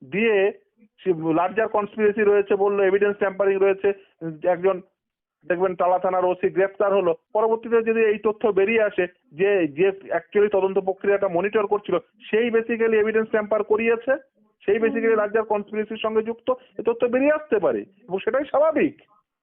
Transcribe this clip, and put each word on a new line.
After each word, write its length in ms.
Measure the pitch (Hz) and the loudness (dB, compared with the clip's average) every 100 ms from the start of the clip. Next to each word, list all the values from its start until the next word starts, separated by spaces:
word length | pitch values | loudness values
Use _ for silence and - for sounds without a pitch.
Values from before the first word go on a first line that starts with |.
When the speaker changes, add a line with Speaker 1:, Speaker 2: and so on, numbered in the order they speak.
Speaker 1:
দিয়ে 500 | 131 160 226 208 196 - _ _ _ _ | -10 -2 0 2 0 -2 _ _ _ _
সে 100 | 185 165 160 | -4 -2 0
লার্জার 340 | 160 180 190 220 | 0 0 -2 -2
কনস্পিরেসি 560 | 214 202 - 214 208 | -2 -4 0 0 2
রয়েছে 320 | 208 202 196 202 | 2 2 2 0
বললো, 280 | 202 202 | 0 2
এভিডেন্স 340 | 190 196 208 202 | 2 2 0 0
ট্যাম্পারিং 400 | 202 190 196 196 | -2 0 0 2
রয়েছে, 360 | 196 190 202 196 - _ 165 156 175 | 2 2 -2 -2 -8 _ -12 -4 -2
একজন 320 | 170 185 190 185 _ _ _ _ _ 151 | 0 0 -2 -8 _ _ _ _ _ -6
দেখবেন 300 | 175 190 180 | -2 -2 0
টালা 240 | 180 180 | 0 0
থানার 260 | 190 185 180 | 0 0 0
ওসি 240 | 180 190 | 0 -2
গ্রেপ্তার 440 | 160 196 196 202 | 0 -2 0 0
হলো। 220 | 196 175 160 _ | 2 0 -2 _
পরবর্তীতে 500 | 214 226 226 226 226 | -2 0 0 0 0
যদি 200 | 226 226 | 2 2
এই 160 | 220 208 | 2 0
তথ্য 280 | 220 214 226 | -2 0 0
বেরিয়ে 360 | 190 196 226 | 2 2 2
আসে 240 | 208 - 180 _ _ | 0 0 -4 _ _
যে, 360 | 147 196 202 160 | -2 2 2 0
যে 220 | 139 196 | 0 -2
actually 600 | 196 117 165 - 202 208 | -2 -6 -6 -2 0 2
তদন্ত 300 | 202 190 190 | 2 0 -2
প্রক্রিয়াটা 480 | 185 185 196 202 196 | -4 -2 0 0 0
মনিটর 400 | 170 196 214 202 | -2 -2 -2 0
করছিল, 320 | 202 - 175 - _ - | -2 -2 -4 -4 _ -4
সেই 220 | 214 240 | -2 0
basically 440 | 226 226 233 226 220 | 0 0 -2 0 2
এভিডেন্স 340 | 214 220 220 | 2 0 0
ট্যাম্পার 340 | 220 208 214 | -2 0 -2
করিয়েছে, 540 | 208 214 226 233 233 269 - _ _ _ - | 0 0 0 0 0 -4 -4 _ _ _ -2
সেই 100 | 220 | 0
basically 320 | 226 226 226 | 0 0 0
Speaker 2:
হুম। 100 | 220 | 0
Speaker 1:
লার্জার 260 | 208 214 | 0 -2
কনস্পিরেসির 540 | 220 214 208 214 214 220 | -2 -4 -4 -6 -6 -6
সঙ্গে 260 | 220 220 | -4 -2
যুক্ত, 300 | 220 226 - 254 - - | -2 -4 -4 -4 -6 -6
এ 60 | - | -4
তথ্য 200 | 233 247 | -2 0
বেরিয়ে 260 | 247 277 | 2 2
আসতে 280 | 302 302 214 | 0 0 0
পারে 200 | 165 110 | 0 -2
এবং 400 | 104 _ - 185 | -6 _ -10 -8
সেটাই 260 | 220 247 302 | -4 -4 -2
স্বাভাবিক। 560 | - 311 294 156 - _ _ _ _ | 0 2 2 -2 -4 _ _ _ _